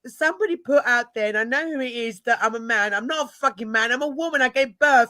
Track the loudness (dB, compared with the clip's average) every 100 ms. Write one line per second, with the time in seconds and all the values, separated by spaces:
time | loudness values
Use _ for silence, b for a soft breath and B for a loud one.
0 | -20 -4 -2 0 -2 -2 0 2 4 2
1 | 0 -4 -2 -2 -2 -2 -2 -4 -6 -4
2 | -6 -6 -2 0 0 -2 -2 0 0 -2
3 | -4 -4 -6 -4 -4 -4 -4 0 0 0
4 | -4 -4 -4 0 0 2 -2 0 4 6
5 | 6